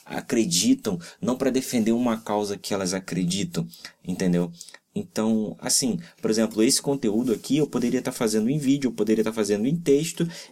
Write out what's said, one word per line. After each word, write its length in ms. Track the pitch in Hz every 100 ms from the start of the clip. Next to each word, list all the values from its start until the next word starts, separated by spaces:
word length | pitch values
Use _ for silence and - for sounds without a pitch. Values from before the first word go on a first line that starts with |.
| -
acreditam, 920 | - - - 185 170 233 262 220 175 - -
não 160 | 220 254
pra 140 | 135
defender 420 | 127 - 123 110
uma 240 | 117 123 110
causa 380 | 113 107 104 101
que 160 | -
elas 220 | 101 92
acreditam, 760 | 95 - - 170 190 185 90 - - - -
entendeu? 480 | - 90 95 87 87 85 - - _
Então, 600 | 104 104 110 110 110 104 -
assim, 380 | 127 - 131 87 - -
por 80 | 110
exemplo, 320 | 110 110 107
esse 180 | 120 -
conteúdo 540 | 143 139 110 107 123
aqui 240 | 101 - 143
eu 80 | 143
poderia 340 | 156 120 123
tá 100 | 127
fazendo 380 | - 113 107 113
em 80 | 151
vídeo, 320 | 131 139 131
eu 60 |
poderia 280 | - 110 110
tá 120 | 110
fazendo 320 | 113 101 104 123
em 100 | 170
texto, 500 | 143 143 165 - 170 - -